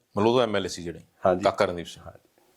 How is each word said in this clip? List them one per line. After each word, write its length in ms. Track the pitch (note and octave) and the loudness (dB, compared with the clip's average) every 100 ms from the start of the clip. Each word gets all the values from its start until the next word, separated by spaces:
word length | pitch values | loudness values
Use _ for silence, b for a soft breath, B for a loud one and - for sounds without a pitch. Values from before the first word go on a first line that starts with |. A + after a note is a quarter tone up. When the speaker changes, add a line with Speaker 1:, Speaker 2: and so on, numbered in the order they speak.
| _ - | _ 0
Speaker 1:
ਮਤਲਬ 100 | A2 | 2
ਉਦੋਂ 140 | B2+ | 4
ਐਮ 140 | A2+ G2+ | 2 -2
ਐਲ 100 | F#2 | -4
ਏ 40 | |
ਸੀ 140 | - | -8
ਜਿਹੜੇ? 160 | E2+ D#2+ - _ F#2+ | -10 -12 -16 _ 0
Speaker 2:
ਹਾਂਜੀ। 180 | F#2 | 2
Speaker 1:
ਕਾਕਾ 220 | G2+ - G2 | 2 2 0
ਰਣਦੀਪ 200 | F2 E2 | -2 -10
ਸਿੰਘ। 180 | - - | -14 -20
Speaker 2:
ਹਾਂਜੀ। 240 | - _ _ _ | -20 _ _ _